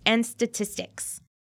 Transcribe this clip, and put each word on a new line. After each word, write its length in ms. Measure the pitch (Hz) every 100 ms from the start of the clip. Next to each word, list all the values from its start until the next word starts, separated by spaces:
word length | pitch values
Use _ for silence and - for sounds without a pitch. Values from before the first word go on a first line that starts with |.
| -
and 200 | 226 226
statistics. 920 | - 233 - 208 - - - - - _ _ _